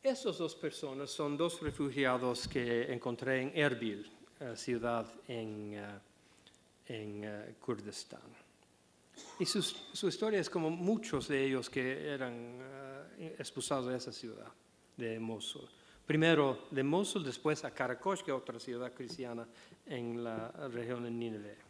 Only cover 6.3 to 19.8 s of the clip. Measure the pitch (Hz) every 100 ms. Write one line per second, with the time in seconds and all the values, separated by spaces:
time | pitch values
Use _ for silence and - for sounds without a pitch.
6.3 | - - - _ _ - 113 107 104 104
7.3 | 104 107 110 - 107 104 - - - -
8.3 | - - _ _ _ _ _ _ - -
9.3 | - 180 214 - - - - 190 - 214
10.3 | 208 - 185 160 170 180 220 226 143 120
11.3 | 139 135 131 123 139 127 139 151 143 127
12.3 | 120 120 123 131 135 135 135 160 - 160
13.3 | - 139 - - 139 123 127 127 - 117
14.3 | 107 107 - _ _ - - 117 113 113
15.3 | 110 - - - - - - - 156 160
16.3 | 156 135 127 - 135 135 170 202 208 143
17.3 | 117 156 147 135 - 127 123 190 190 -
18.3 | 131 - 117 131 120 123 127 123 - 123
19.3 | 117 117 - - -